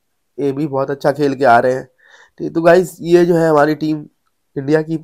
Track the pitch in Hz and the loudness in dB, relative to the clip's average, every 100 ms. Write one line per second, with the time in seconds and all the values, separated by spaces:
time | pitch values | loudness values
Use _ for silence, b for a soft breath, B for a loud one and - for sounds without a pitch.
0 | _ _ _ - 139 135 151 135 135 143 | _ _ _ -8 -6 -4 -6 -4 -6 -4
1 | 156 139 143 131 135 117 127 131 - _ | -4 -2 -2 0 4 4 4 -2 -8 _
2 | _ _ _ _ 160 165 170 175 175 - | _ _ _ _ -8 -2 4 4 2 -6
3 | 165 175 175 170 165 151 151 151 156 156 | 0 2 4 2 2 2 2 0 -4 -6
4 | 151 _ _ _ _ 143 135 156 156 160 | -8 _ _ _ _ -10 -2 -2 -2 -8